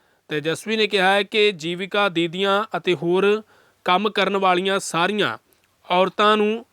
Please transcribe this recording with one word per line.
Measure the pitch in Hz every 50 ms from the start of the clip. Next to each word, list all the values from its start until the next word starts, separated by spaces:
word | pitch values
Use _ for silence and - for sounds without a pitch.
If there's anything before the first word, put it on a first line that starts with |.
| _ _ _ _ _ -
ਤੇਜਸਵੀ | 156 151 143 160 160 - - 208 220
ਨੇ | 220 214
ਕਿਹਾ | 202 208 196 185 190
ਹੈ | 196 202
ਕਿ | 208 - - 214 208 208
ਜੀਵਿਕਾ | 196 151 151 170 175 175 202 185 - 202 202 196
ਦੀਦੀਆਂ | 160 170 170 170 160 185 196 196 196 202 220 - -
ਅਤੇ | 170 - 185 170
ਹੋਰ | 139 160 170 180 190 196 202 208 214 - _ _ _ _ _ _ _ -
ਕੰਮ | 180 180 185 214 214
ਕਰਨ | 202 208 190 190 202
ਵਾਲੀਆਂ | 196 190 185 180 180 190 196 196 190
ਸਾਰੀਆਂ | - - - 165 180 190 208 208 170 120 110 - _ _ _ _ _ _ _ _ _ -
ਔਰਤਾਂ | 180 180 190 185 - - 208 214 214
ਨੂੰ | 214 208 214 226 233 - -